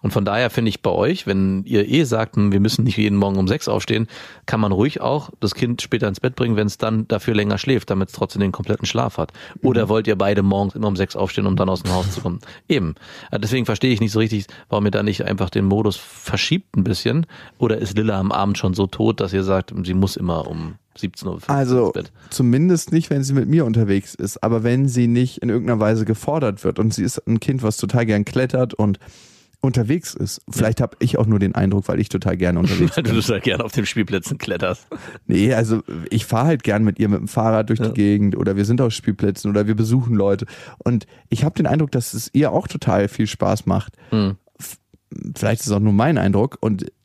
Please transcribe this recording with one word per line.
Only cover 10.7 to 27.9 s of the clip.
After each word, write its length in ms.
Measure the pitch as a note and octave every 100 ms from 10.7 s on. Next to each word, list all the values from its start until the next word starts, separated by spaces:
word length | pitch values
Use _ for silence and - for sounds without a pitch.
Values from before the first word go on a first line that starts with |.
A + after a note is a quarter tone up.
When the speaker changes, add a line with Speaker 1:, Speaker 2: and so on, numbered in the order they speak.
| -
Speaker 1:
immer 120 | G#2+
um 80 | F#2
sechs 220 | G2 -
aufstehen, 300 | F#2+ - G2
um 100 | F#2+
dann 100 | F#2+
aus 140 | F2+
dem 80 | F#2
Haus 200 | F#2 F#2+
zu 100 | -
kommen? 180 | F2 F#2 - - _
Eben. 260 | D3 E2 - - - -
Äh, 80 | -
deswegen 240 | G#2 B2+ A#2
verstehe 260 | G#2+ C3+
ich 80 | A2+
nicht 120 | A2
so 60 | G#2+
richtig, 260 | A2+ G#2+ - - -
warum 160 | G#2 G#2
ihr 60 |
da 120 | G#2
nicht 220 | G#2 G2 F#2+
einfach 240 | G2 F#2+
den 160 | G#2 G2
Modus 320 | G2+ G#2 F2+
verschiebt 800 | - - - G2+ - F3+ - -
ein 80 | F#2
bisschen. 400 | F#2 A2+ C#3 E3 - - _
Oder 220 | A#2 A2
ist 180 | G2+ G2
Lilla 200 | A2 G2
am 120 | F#2+
Abend 260 | - G2+ G2
schon 160 | G2
so 140 | F#2 G2
tot, 320 | - A2+ G#2+
dass 140 | F#2+
ihr 100 | F#2+
sagt, 300 | F#2+ F#2+ - -
sie 120 | F2+ F#2
muss 200 | G2 -
immer 320 | F2 E2 -
um 280 | D#2+ D#2+ - _ -
siebzehn 300 | F#2+ - F#2+
Uhr 60 |
fünfzehn 200 | E2+ - C#3+
Speaker 2:
Also, 300 | B2+ B2+ G#2+
Speaker 1:
ins 40 |
Bett? 180 | - E2+ - -
Speaker 2:
zumindest 640 | - B2 B2+ F3+ E3+ -
nicht, 160 | F#3 -
wenn 120 | C#3
sie 120 | C3+
mit 160 | C#3 A2
mir 160 | D#3+ B2
unterwegs 500 | A2+ G#2 G2 - -
ist, 260 | F#2+ -
aber 220 | A2 A2+
wenn 240 | A#2 B2+ C3+
sie 200 | B2 A#2+
nicht 320 | A#2+ B2+ -
in 100 | A#2+
irgendeiner 320 | A2+ A#2+ A2+
Weise 240 | G#2+ A2 A2
gefordert 580 | A2 - D#3 B2 G2
wird 160 | F#2 -
und 140 | G#2+
sie 100 | G#2+
ist 240 | F#2+ - -
ein 140 | A2+
Kind, 220 | - C3
was 120 | A2 -
total 300 | G#2